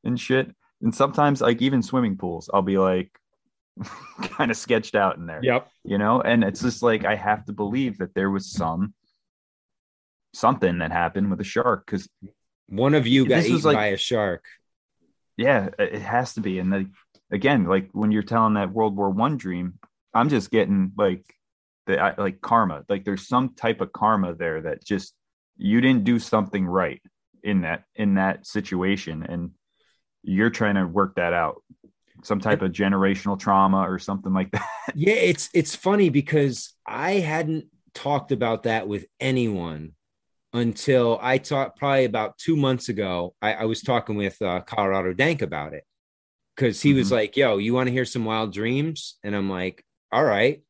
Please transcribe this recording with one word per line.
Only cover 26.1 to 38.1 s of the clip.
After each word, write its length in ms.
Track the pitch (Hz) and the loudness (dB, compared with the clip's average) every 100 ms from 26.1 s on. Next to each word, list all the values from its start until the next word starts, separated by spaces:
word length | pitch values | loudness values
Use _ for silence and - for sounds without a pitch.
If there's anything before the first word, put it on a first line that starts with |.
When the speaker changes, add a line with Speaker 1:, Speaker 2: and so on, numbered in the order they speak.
| 120 | 0
Speaker 1:
something 480 | - 110 98 101 92 | 2 0 0 -2 0
right 360 | 90 85 65 _ _ _ _ | 0 0 -4 _ _ _ _
in 200 | 104 98 | 0 0
that, 220 | 82 82 _ | 0 -4 _
in 200 | - 104 | -4 0
that 320 | 98 95 - - | 2 2 -2 -6
situation, 760 | 107 95 90 92 98 - 78 | -8 -4 -2 0 -2 -4 -10
and 280 | 80 87 87 _ _ _ _ _ _ _ | -8 -8 -8 _ _ _ _ _ _ _
you're 280 | - 95 110 | -4 2 2
trying 260 | - 107 101 | 2 0 2
to 100 | 90 | 0
work 300 | 90 95 95 | 2 0 0
that 160 | 87 | 0
out. 300 | 87 80 - _ - _ _ _ _ | 2 0 -4 _ -20 _ _ _ _
Some 140 | - 101 | -4 -2
type 220 | 107 104 | 0 0
of 80 | 95 | 0
generational 680 | 87 98 98 98 98 101 98 | 0 2 4 2 0 -2 -4
trauma 420 | - 98 98 95 92 | 2 4 6 4 0
or 80 | 92 | -4
something 340 | - 98 98 | -6 -8 -2
like 180 | 95 92 | -2 -2
<laughs> 20 | |
that. 400 | 104 - - - | -4 -6 -10 -8
Speaker 2:
Yeah, 200 | 147 170 | -2 0
it's, 360 | 220 185 - - | 2 2 0 0
it's 220 | 175 151 | 0 0
funny 340 | - 185 208 185 | -4 0 4 4
because 640 | 135 139 156 143 123 - _ - | 2 2 0 0 -2 -12 _ -12
I 260 | 110 160 | -6 -2
hadn't 520 | 196 160 156 156 160 - _ _ | 0 0 -2 -2 -4 -8 _ _
talked 360 | - 143 | -10 -2